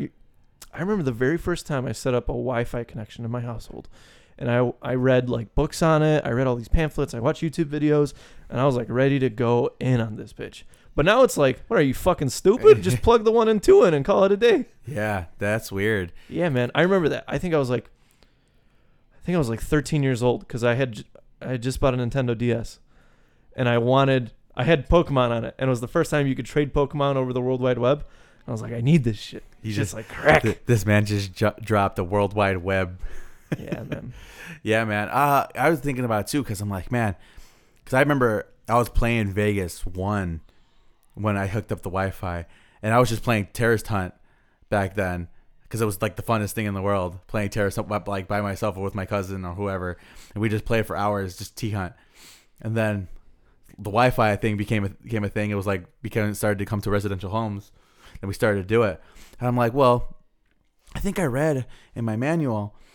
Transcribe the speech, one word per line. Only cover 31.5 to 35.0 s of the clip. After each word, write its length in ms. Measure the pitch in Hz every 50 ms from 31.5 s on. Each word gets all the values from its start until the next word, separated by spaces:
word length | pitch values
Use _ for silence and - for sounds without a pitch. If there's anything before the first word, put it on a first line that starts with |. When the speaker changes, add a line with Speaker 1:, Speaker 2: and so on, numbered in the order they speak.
| - -
Speaker 2:
dropped 340 | 113 - 110 101 98 98 -
the 80 | - 92
World 300 | 85 101 104 101 95 104
Wide 240 | 104 101 98 95 90
Web. 420 | 85 95 95 95 92 87 92 92 -
<laughs> 60 | - - - - - - - - _ - -
Speaker 1:
Yeah, 260 | - - - - -
man. 300 | 135 147 127 - 123 - - - - - - - - 160 - -
Speaker 2:
Yeah, 200 | 107 110 110 113
man. 240 | 110 104 104